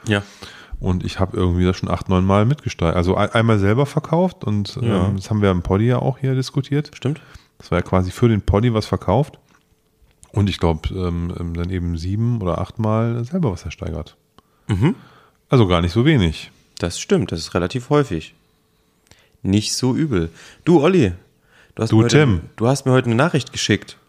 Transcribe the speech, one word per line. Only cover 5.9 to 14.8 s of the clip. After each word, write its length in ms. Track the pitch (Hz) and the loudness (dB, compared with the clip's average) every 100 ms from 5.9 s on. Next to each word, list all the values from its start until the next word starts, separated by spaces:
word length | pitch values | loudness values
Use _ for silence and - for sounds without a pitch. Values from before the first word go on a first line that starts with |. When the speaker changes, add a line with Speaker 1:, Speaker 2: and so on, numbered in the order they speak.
| 123 | 0
Speaker 2:
auch 180 | 135 131 | -2 -2
hier 180 | 131 131 | -2 -2
diskutiert. 560 | 127 143 - 143 147 - | -4 -4 -2 -2 -4 -6
Speaker 1:
Stimmt. 260 | 123 160 - - _ _ | -6 -6 -12 -20 _ _
Speaker 2:
Das 120 | - | -4
war 80 | 87 | -2
ja 20 | |
quasi 300 | - 92 92 | 0 0 0
für 160 | - 120 | 0 2
den 140 | 107 | 2
Poddy 320 | - 101 120 | 2 2 2
was 120 | 110 - | 0 -2
verkauft. 540 | 95 - 110 147 - _ _ _ _ _ _ _ _ _ | -2 0 0 0 -8 _ _ _ _ _ _ _ _ _
Und 180 | - 101 | -2 0
ich 80 | 85 | 2
glaub, 320 | 85 80 - | 0 0 -4
ähm, 420 | 92 90 85 85 90 | -4 -4 -4 -6 -6
ähm, 140 | 87 | -8
dann 160 | 85 87 | -6 -4
eben 280 | 92 87 82 | -4 -4 -4
sieben 440 | 87 104 117 117 | -4 -2 -2 -2
oder 160 | 90 82 | -2 -2
acht 200 | 92 - | -4 -4
Mal 440 | 107 110 117 120 | -2 0 0 -4
selber 280 | 120 185 143 | -4 -2 -2
was 120 | 87 | -4
ersteigert. 540 | 82 - 87 80 80 _ _ _ _ _ - | -10 -10 -8 -8 -10 _ _ _ _ _ -8
Speaker 1:
Mhm. 280 | 92 | -2